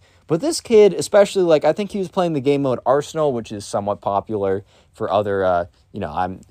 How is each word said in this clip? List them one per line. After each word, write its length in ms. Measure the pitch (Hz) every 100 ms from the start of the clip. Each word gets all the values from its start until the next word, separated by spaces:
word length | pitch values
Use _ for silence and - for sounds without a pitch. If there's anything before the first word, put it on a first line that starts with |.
| _ _ -
but 140 | 165
this 200 | 294 -
kid, 320 | - 220 208
especially, 500 | 151 - 208 202 196
like, 200 | 175 151
I 100 | 151
think 180 | 156 202
he 80 | 202
was 80 | 180
playing 260 | 190 175
the 80 | 147
game 220 | 131 143
mode 160 | 139 117 -
Arsenal, 460 | 143 143 160 147
which 180 | 120 110
is 140 | 107 -
somewhat 360 | 110 101 101
popular 600 | 101 101 98 107 98 98 - _ _
for 180 | - 107
other, 320 | 101 104 98
uh, 220 | 92 87 87 _ _
you 80 | 107
know, 120 | 82
I'm, 280 | 82 92 90 -